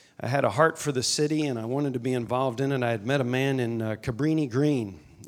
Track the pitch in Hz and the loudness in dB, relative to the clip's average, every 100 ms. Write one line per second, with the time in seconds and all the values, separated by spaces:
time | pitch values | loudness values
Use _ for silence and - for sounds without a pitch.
0 | - - - 139 127 104 160 160 147 127 | -20 -8 -2 2 2 4 4 4 -2 -2
1 | 120 - 147 156 151 120 113 135 147 127 | 0 0 0 0 0 -2 -2 -2 -2 -2
2 | 123 127 113 123 135 120 139 139 120 113 | -2 -2 0 0 0 0 0 0 0 0
3 | 101 139 123 127 135 131 117 113 110 107 | 0 0 2 2 2 2 0 -2 -2 -4
4 | - 113 147 156 147 113 151 139 107 90 | -6 -2 0 0 0 2 2 2 -2 -8
5 | - - | -18 -20